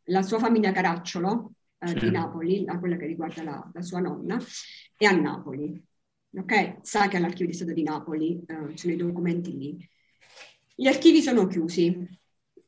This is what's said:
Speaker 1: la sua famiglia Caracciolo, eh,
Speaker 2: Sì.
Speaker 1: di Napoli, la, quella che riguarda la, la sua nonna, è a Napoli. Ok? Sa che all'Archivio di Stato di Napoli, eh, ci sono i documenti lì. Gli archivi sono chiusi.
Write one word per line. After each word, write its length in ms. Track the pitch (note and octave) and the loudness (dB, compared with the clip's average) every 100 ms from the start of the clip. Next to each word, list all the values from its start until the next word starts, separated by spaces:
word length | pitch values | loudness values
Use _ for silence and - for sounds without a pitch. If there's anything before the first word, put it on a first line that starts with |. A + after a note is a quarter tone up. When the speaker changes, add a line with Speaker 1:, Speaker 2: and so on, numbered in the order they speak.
| - | -2
Speaker 1:
la 160 | F#3+ | 0
sua 180 | F#3+ A3 | 0 0
famiglia 320 | A#3 A3+ G3+ | 4 4 4
Caracciolo, 800 | F#3+ F3+ E3+ - F3+ F3+ A#3 - - _ _ | 2 0 0 -4 -4 -2 -2 -4 -16 _ _
eh, 80 | F3 | -6
Speaker 2:
Sì. 120 | D#3+ | 0
Speaker 1:
di 100 | - | 0
Napoli, 540 | - - E3 E3 G3+ | 0 -2 -4 -2 0
la, 160 | - F3 | -2 -4
quella 160 | F3+ E3+ | -4 -4
che 100 | D3 | -4
riguarda 380 | E3+ D#3+ D#3+ | -6 -8 -8
la, 260 | D#3+ C#3 - | -10 -10 -12
la 100 | E3+ | -12
sua 180 | F3 F3+ | -8 -4
nonna, 360 | F3 - E3 A3+ - - - - - _ | -4 -4 -4 -6 -6 -12 -16 -20 -20 _
è 80 | |
a 80 | G#3 | 4
Napoli. 680 | F3+ D3 - - C3+ D3+ - - _ _ _ _ F#3 | 6 2 -2 -8 -8 -8 -10 -16 _ _ _ _ -12
Ok? 420 | F3+ G#3 F3 - | 0 0 0 -4
Sa 240 | - G#3 G3 | -4 0 2
che 120 | F3+ | 2
all'Archivio 280 | E3+ - F3 | 0 0 -4
di 60 | |
Stato 200 | F3 E3+ | -4 -4
di 120 | D#3+ | -2
Napoli, 580 | D#3 D3+ E3 D3+ D#3+ F3 | -2 -4 -6 -4 -2 -4
eh, 260 | E3+ D#3+ D3 | -8 -10 -10
ci 80 | D#3+ | -6
sono 140 | F3 | -4
i 20 | E3+ | -2
documenti 600 | F3 F3 F3 F3 - C3+ | -2 -2 -2 -2 -4 -8
lì. 320 | C#3+ F3 - _ _ _ _ - - _ _ | -10 -12 -16 _ _ _ _ -20 -20 _ _
Gli 140 | - C4 | 0 2
archivi 340 | - E4 D#4 | 8 8 8
sono 240 | C4+ A#3+ F#3 | 6 4 4
chiusi. 760 | F3 E3 F#3 E3+ F3+ F#3 - _ _ _ _ | 2 0 2 2 2 -6 -14 _ _ _ _